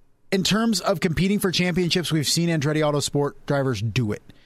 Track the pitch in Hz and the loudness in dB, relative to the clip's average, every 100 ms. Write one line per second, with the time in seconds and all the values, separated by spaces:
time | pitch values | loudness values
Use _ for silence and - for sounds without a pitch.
0 | - _ - 196 175 208 233 190 - 170 | -20 _ -4 -2 0 2 2 0 0 0
1 | 185 151 190 202 190 165 180 170 175 185 | 0 2 0 2 0 0 0 0 0 0
2 | 156 160 131 165 170 165 139 156 151 147 | 0 -2 0 0 0 0 0 0 0 0
3 | - 143 143 - - 143 135 110 110 117 | 0 -2 -2 -4 -2 0 0 -2 -2 -2
4 | 107 104 - - | -2 -4 -10 -20